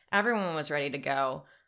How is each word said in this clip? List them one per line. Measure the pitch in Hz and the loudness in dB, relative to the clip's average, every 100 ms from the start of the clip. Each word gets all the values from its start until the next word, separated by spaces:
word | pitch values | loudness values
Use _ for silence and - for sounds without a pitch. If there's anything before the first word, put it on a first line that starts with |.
| _ | _
Everyone | 196 220 226 185 160 | 2 2 0 0 -2
was | 147 | -2
ready | 147 143 | -2 -2
to | 139 | -2
go. | 139 135 131 147 - - | -2 0 0 -2 -10 -20